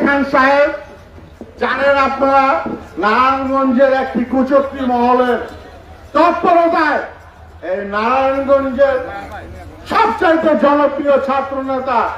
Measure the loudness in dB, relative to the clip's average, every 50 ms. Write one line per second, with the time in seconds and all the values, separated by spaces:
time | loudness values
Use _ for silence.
0 | 0 2 2 0 0 0 2 2 4 4 4 4 2 2 0 -6 -12 -16 -20 -20
1 | -20 -20 -20 -20 -20 -20 -20 -20 -20 -18 -10 -6 -4 -4 -2 0 0 2 2 2
2 | 0 0 -2 0 0 2 4 4 4 2 0 -2 -2 -6 -8 -10 -12 -12 -6 -2
3 | -2 0 2 2 2 2 0 0 -2 -2 0 0 0 2 2 4 4 4 2 0
4 | -2 -2 -4 -4 -4 -2 0 0 0 2 2 2 2 0 -4 -6 -4 -2 0 2
5 | 2 2 4 2 2 0 -2 -4 -6 -10 -14 -18 -20 -20 -20 -20 -20 -20 -20 -20
6 | -10 -2 0 2 4 4 2 2 2 2 4 4 4 2 2 0 0 0 -2 -2
7 | -6 -8 -14 -20 -20 -20 -20 -20 -20 -20 -20 -12 -8 -6 -6 -6 -6 -4 -4 -2
8 | -2 0 0 0 0 0 0 0 0 2 2 2 0 0 0 2 2 2 2 0
9 | -4 -8 -12 -12 -14 -14 -14 -16 -16 -16 -18 -18 -18 -20 -20 -16 -8 -2 0 0
10 | 2 0 0 0 2 2 2 2 2 2 2 2 2 2 2 2 2 0 -2 -2
11 | 0 2 2 2 0 0 -2 -2 -4 -4 -6 -6 -6 -4 -4 -4 -4 -2 -2 -2
12 | -2 -2 -6